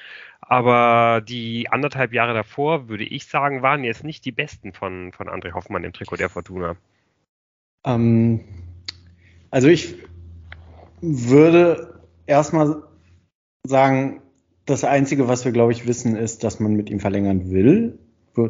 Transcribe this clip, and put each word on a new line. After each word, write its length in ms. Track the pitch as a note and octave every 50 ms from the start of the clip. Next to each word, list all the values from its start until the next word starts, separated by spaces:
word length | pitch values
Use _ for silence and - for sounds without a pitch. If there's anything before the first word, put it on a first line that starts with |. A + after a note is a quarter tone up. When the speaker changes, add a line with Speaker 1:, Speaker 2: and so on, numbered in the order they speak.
| - - - - - - - _
Speaker 1:
Aber 800 | - - B2 B2 A#2+ B2 B2 A#2+ A#2+ A#2+ A#2 A#2 A#2 A#2 A#2 A2+
die 480 | G#2+ G#2+ B2 B2 A#2 A#2 A2+ A#2 A#2+ -
anderthalb 440 | - A#2+ C#3 D3 - C3+ C3 A#2 A2+
Jahre 180 | A#2+ A#2 A#2 A#2+
davor, 560 | A2 G#2 - - - C#3+ D3+ E3 D#3 B2+ A2+
würde 160 | A2 G2+ G#2+
ich 220 | - - C3+ -
sagen, 340 | - - D3+ C#3 C#3+ C#3 C3
waren 240 | B2 C3 C#3+ D3 C3
jetzt 180 | A#2 A2 - -
nicht 220 | D3 D#3 - -
die 80 | C3+ A2+
besten 400 | - C#3+ D3 - - - G#2 F#2
von, 400 | - - F#2+ F#2 F#2 F2+ F2+ F2+
von 160 | - G2 F2
André 240 | F2 F#2 F2+ F2+ E2+
Hoffmann 320 | F#2 F2+ - G#2 F2+ E2+
im 80 | F2+ F2
Trikot 240 | - - - -
der 140 | F2 F#2 F#2
Fortuna. 460 | - F2+ F2 - F#2 F#2 F2+ E2+ E2+ E2+ _ _ _ _ _ _ _ _ _ _ _ _ _ _ _ _ _ _ _ _ -
Speaker 2:
Ähm, 560 | C#3 B2 A#2 A#2 A#2 A#2 A2+ A2+ A#2 A2+ A2 - - - - - - - - - - - - _ - _ _ _ _ _ _ _ _
also 180 | - - B2 C#3+
ich 280 | F3 D#3+ - - - - - - - - - - - - - - - - - - - - - - _ - -
würde 1000 | E3+ D3+ B2+ A#2 A#2+ B2+ C#3+ D3+ E3 E3 F3 F3 F3 D#3+ - - - - - - _ _ _ _
erstmal 560 | - D3 C#3+ D3+ D3 - D#3+ D3+ D3 D#3 D3+ - - _ _ _ _ _ _ _ _ _ _ _ _ _ _ -
sagen, 560 | C3 C3+ C3+ C3+ C3+ C3+ C3 C3+ C3+ - - - _ _ _ _ _ _ _ _
das 200 | - C#3+ A#2 -
Einzige, 440 | B2 C#3 C#3 C#3 C3+ D#3 C#3 C3 A#2
was 160 | B2+ B2 -
wir, 80 | C3 A2+
glaub 180 | A#2 A#2 A#2
ich, 160 | A#2+ A#2 A#2
wissen, 300 | A#2 B2 - - A#2+ A2+
ist, 280 | G#2+ A2+ A2 - - -
dass 160 | A2 A2 -
man 120 | A2 G#2+ G#2+
mit 160 | G#2 G#2 -
ihm 120 | - G2+
verlängern 500 | G2 G#2 G2 G2+ G2+ G2 G2 F#2 F2+ F#2
will. 480 | F#2 F#2 G2 B2 E3+ A3 A#3 A#3 - - _ _ _ _ _ _ _ - A#2 A2+